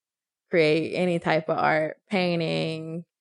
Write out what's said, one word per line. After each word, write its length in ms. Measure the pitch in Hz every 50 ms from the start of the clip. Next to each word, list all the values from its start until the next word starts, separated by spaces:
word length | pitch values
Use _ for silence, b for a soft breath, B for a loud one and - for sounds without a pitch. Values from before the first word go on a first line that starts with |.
| _ _ _ _ _ _ _ _ _ _
create 440 | - 175 156 151 156 160 156 - -
any 260 | 143 180 180 170 170
type 300 | - 165 160 156 156 -
of 80 | 160 -
art, 400 | 160 147 156 156 156 156 - - _ _
painting, 960 | 208 190 180 175 175 170 165 160 165 160 160 160 160 160 160 160 160 170 170 - _ _